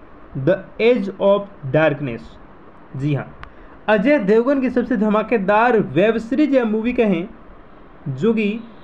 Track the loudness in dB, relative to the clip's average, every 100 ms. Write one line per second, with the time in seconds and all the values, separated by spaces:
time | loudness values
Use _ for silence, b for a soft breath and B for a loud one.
0 | -20 -20 -14 -4 -2 -2 -4 -2 2 2
1 | -2 0 2 2 -2 -12 -2 2 2 0
2 | -4 -8 -12 -20 -20 -20 -20 -20 -16 -6
3 | -2 -2 -6 -14 B B B B 0 2
4 | 2 2 2 2 2 0 0 -2 -2 0
5 | 0 0 0 -2 2 2 4 2 0 2
6 | 2 0 -2 0 2 2 0 -2 -2 0
7 | 0 0 -4 -12 -20 -20 -20 -20 -20 -12
8 | -10 -2 0 0 -2 -4 -10 -20